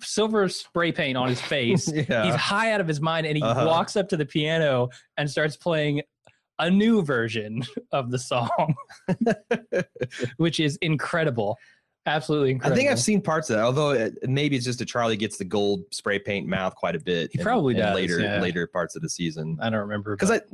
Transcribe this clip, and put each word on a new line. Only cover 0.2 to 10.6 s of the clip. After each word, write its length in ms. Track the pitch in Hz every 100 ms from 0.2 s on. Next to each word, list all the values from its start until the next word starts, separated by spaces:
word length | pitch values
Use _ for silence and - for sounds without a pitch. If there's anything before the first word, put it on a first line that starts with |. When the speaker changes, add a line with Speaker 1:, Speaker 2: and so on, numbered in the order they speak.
| 220 214 185
Speaker 1:
spray 420 | - - 170 170
paint 260 | 165 143 127
on 120 | 127
his 100 | 123
face. 480 | - 147 120 185 -
Speaker 2:
<laughs> 0 |
Yeah. 340 | 151 131 120 -
Speaker 1:
He's 100 | -
high 380 | - 202 226
out 80 | 208
of 60 | 165
his 120 | 147
mind, 240 | 160 165 156
and 120 | 151
he 40 |
Speaker 2:
Uh-huh. 240 | 113 123 139
Speaker 1:
walks 300 | 165 202 208
up 140 | 185
to 80 | 160
the 80 | 143
piano 640 | 160 151 165 147 127 127 - _ -
and 100 | 147
starts 240 | 160 156 -
playing 460 | 180 160 147 147 - _ _ _ _ -
a 100 | 165
new 320 | 196 220 220
version 640 | 151 123 113 113 107 113 123 -
<laughs> 140 | -
of 180 | 143 120
the 80 | 123
song, 560 | - 160 233 349 156 - - - -
<laughs> 1300 | - 226 - - 233 - 170 - - 123 - 123 -
which 220 | 165
is 180 | -